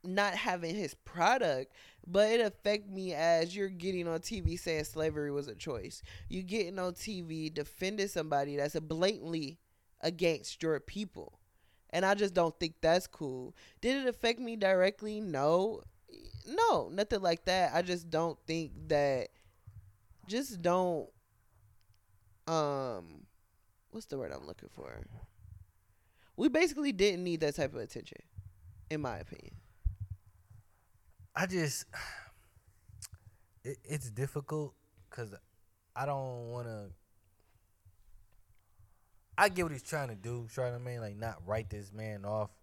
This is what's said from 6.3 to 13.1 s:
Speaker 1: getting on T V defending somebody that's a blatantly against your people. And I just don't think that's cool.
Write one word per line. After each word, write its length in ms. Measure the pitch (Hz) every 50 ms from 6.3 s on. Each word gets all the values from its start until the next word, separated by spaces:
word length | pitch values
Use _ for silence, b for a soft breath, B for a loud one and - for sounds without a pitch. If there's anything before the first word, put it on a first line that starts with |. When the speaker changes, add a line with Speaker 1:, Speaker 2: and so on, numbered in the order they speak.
| - 185
Speaker 1:
getting 360 | 185 180 196 226 190 170 190 190
on 160 | 180 180 175
T 260 | - - 226 214 185
V 300 | 170 160 160 160 156 156
defending 580 | 156 147 147 - - - 185 190 208 214 196 202
somebody 480 | - 175 156 156 151 139 143 143 143
that's 180 | 143 143 147 -
a 60 | 160
blatantly 760 | 160 151 160 160 180 196 220 - 110 165 170 160 151 135 160 _ _ _ _ _ _ _ _ _
against 640 | - 165 175 160 180 170 160 139 - - - -
your 160 | - 160 156 139
people. 580 | - - - 196 214 - _ - 78 - - _ _ _ _ _ _ _ _ _ _ _
And 160 | - 170 185
I 80 | 190 202
just 180 | 202 208 196
don't 260 | 175 185 170 165 - _
think 180 | 175 160 160 _
that's 260 | - 160 170 185 -
cool. 480 | -